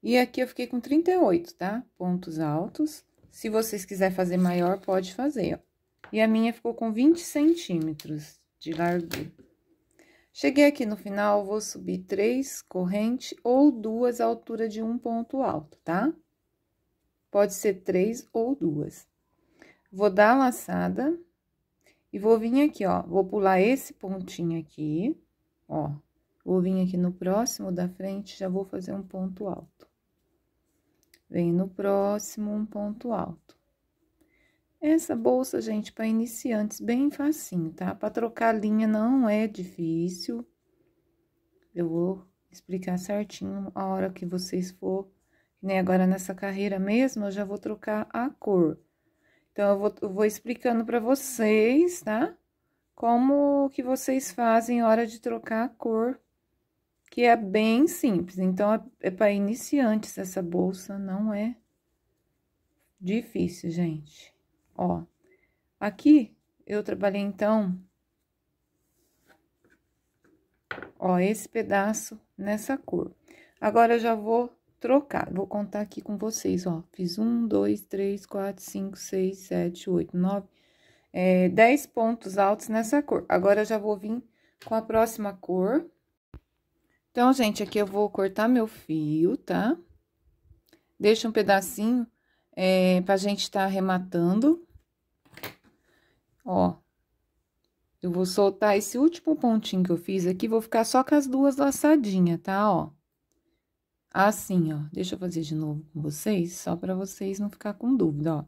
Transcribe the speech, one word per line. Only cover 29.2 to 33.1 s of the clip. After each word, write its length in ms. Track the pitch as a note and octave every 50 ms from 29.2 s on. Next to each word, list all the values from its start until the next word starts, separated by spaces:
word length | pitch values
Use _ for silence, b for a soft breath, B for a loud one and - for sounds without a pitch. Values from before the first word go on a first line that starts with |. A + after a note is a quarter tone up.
| F#3 F#3+ F#3 F#3 G#3+
alto. 400 | G3 - - - _ _ _ - _ _ _ _ _ _ _ _ _ _ _ _ _ _ _ _ _ _ _ _ _ _ _ _ _ _ _ _ _
Venho 240 | - F3 F3 E3+ E3+
no 140 | F3 F#3+ F#3+
próximo, 840 | F#3 - G3+ G3+ G3 G3 G3 G3+ G#3 G#3+ G#3 - - - G#3+ G#3 G#3
um 140 | G#3+ G#3+
ponto 460 | G#3+ - G#3 G#3 G#3 G#3+ A3+ - B3